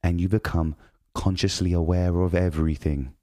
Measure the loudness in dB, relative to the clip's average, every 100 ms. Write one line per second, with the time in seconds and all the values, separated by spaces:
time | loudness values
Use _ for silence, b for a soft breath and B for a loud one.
0 | 0 0 0 0 0 -2 -2 -4 b b
1 | _ -4 -2 0 -2 0 0 0 2 2
2 | 2 2 2 2 0 2 0 0 -2 -2
3 | -6 -12